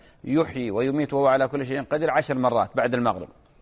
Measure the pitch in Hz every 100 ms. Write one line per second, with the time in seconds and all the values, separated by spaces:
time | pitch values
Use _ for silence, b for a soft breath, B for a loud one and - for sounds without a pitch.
0 | b b - 143 156 143 120 101 131 143
1 | 143 139 139 135 135 143 131 135 131 151
2 | 160 151 147 131 127 117 98 127 120 123
3 | 120 92 87 - _ _